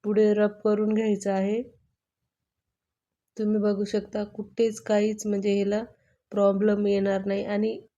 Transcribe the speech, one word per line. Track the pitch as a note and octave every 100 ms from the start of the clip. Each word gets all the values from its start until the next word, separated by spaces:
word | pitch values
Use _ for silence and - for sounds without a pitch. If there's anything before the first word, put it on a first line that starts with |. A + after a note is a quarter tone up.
पुढे | G#3 G#3 G#3+
रब | G#3 G#3 G#3
करून | G#3+ G#3 G#3+
घ्यायचं | G#3+ A3 G3+ G3
आहे. | F#3+ G3 A3 B3+ _ _ _ _ _ _ _ _ _ _ _ _ _ _ _ _ -
तुम्ही | G#3+ G#3+
बघू | G#3 G3+ G3+
शकता | G#3+ G3+ G#3+ G#3
कुठेच | - G#3 - A3+ G#3+
काहीच | - G#3 G#3+ G#3+ G#3+
म्हणजे | G3+ G3+
ह्याला | G3+ G3+ G#3 A#3 _ _ _ _
प्रॉब्लेम | G3+ G3+ G3 G#3+ G#3 G#3
येणार | G3+ G3 G3 G3
नाही | G3 G3+
आणि | G#3 A3 - -